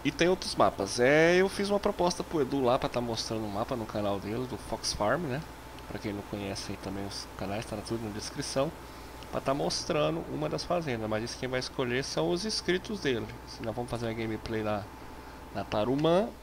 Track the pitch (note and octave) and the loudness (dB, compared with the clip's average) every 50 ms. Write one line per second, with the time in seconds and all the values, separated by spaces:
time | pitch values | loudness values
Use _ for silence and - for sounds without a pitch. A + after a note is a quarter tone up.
0 | - C#3 - - E3+ F3 F#3+ F#3 - - - - B2 G2 - - G2+ G2 - A#2+ | 0 -2 2 4 4 4 6 4 0 -6 4 6 6 6 6 2 -2 -2 2 4
1 | A#2+ B2+ C#3+ D#3 D#3+ E3 F3 F3+ F#3+ G3 F#3+ - G3+ G3 G3+ G3+ - G3+ G3 - | 6 8 8 8 8 8 8 6 6 4 2 0 0 2 2 2 2 2 2 4
2 | F3+ F3 F3+ - - - - D#3+ C#3 B2 C3+ C#3 C3 A#2+ B2 C#3 - C#3 - B2 | 2 2 2 0 -6 -2 2 2 2 2 2 2 4 6 4 4 2 0 0 0
3 | A#2+ A#2+ A2+ A2 - - A2+ A2 A2 G#2+ G2+ G2+ A#2 - C3+ B2 A2 - - A2 | 0 0 -2 -2 -2 -2 -2 -2 -2 -2 -2 -2 -2 -2 -2 -4 -4 -2 -2 0
4 | G#2 G2+ G2+ G2 F#2+ G2 G#2+ A#2+ B2+ B2 A#2 G2 - - A2+ G#2 - - - - | 0 2 0 0 -2 -4 -2 -2 -2 -4 -6 -8 -6 -6 -6 -4 -2 -4 0 2
5 | G#2 G#2 C3+ C#3 F3+ D3 A#2+ C#3+ D#3 - - - - - - - - - - G#2 | 2 2 2 2 0 -2 -4 -4 -6 -8 -12 -14 -14 -14 -14 -14 -12 -10 -10 -6
6 | - A2 G2+ G2+ G2 - - G#2 G2+ G2 G2 G2 - - G2+ - - G2 F#2+ G2 | -4 -4 -4 -4 -6 -6 -6 -6 -4 -4 -4 -6 -6 -8 -8 -8 -6 -8 -6 -6
7 | G2 G2 - - - - - - G#2+ F#2+ G2+ G#2+ A#2 - - G#2 G2 - A#2 A2+ | -6 -6 -6 -8 -10 -10 -8 -8 -6 -4 -4 -4 -4 -4 -6 -6 -4 -4 -4 -4
8 | A#2+ A2 G2+ G#2+ G2+ - - - C#3 - - C3 C3+ D#3 - - - - - - | -2 -4 -6 -6 -8 -8 -6 -6 -6 -2 0 0 0 0 -2 -8 -12 -14 -14 -14
9 | - - - - - - - B2 - - C3+ C#3+ D#3 F3 E3+ - - - F3 D3+ | -14 -14 -14 -14 -12 -4 -4 -2 0 0 0 2 2 0 0 -2 -2 0 2 2
10 | D3 D3+ D#3+ E3 - - C3 C#3 D#3 D3+ D#3 D3+ - - E3+ F3 E3 D3+ B2 A2+ | 4 2 2 0 -4 -4 -4 -2 -2 -2 -2 -4 -2 0 0 0 2 0 -2 -2
11 | A2 G#2+ G#2+ G#2+ A2+ A#2+ - - - B2+ B2+ B2+ B2+ - - - C3+ A#2+ A#2+ B2+ | 0 0 0 0 0 -2 -6 -4 -4 -2 0 0 -2 -2 -2 -2 0 2 2 0
12 | C3+ - - - D#3 E3 F3 F3 F#3+ A3 G#3 - - - F3 F#3 F3+ - A3 G3 | 0 0 0 0 2 2 2 0 0 -2 -2 -2 0 2 0 0 0 -4 -6 -2
13 | - D3 B2+ A2+ A2 G#2+ A#2 - - - - - A#2 A2+ A2 A#2+ A#2+ A#2+ - A2+ | 0 2 2 2 0 -4 -8 -12 -12 -14 -10 -6 -4 -4 -2 -2 -4 -4 -4 -2
14 | A#2 A2+ A2+ A2+ A2+ A2+ A2 G#2+ - - A2+ A2 G#2+ G#2+ G#2+ G#2 G2+ G#2 - - | -2 -2 -2 0 -2 -2 -2 -2 -4 -2 -2 -2 0 0 0 -2 -2 -6 -12 -14
15 | - - - - - - - - - - - G#2 G2 - - G#2+ G#2 A#2 C3 C#3 | -14 -14 -14 -14 -14 -14 -14 -14 -14 -8 -6 -6 -4 0 2 2 2 4 2 4
16 | D3+ D#3+ E3+ F3+ G#3+ A#3+ - - | 4 6 6 6 4 2 -2 -10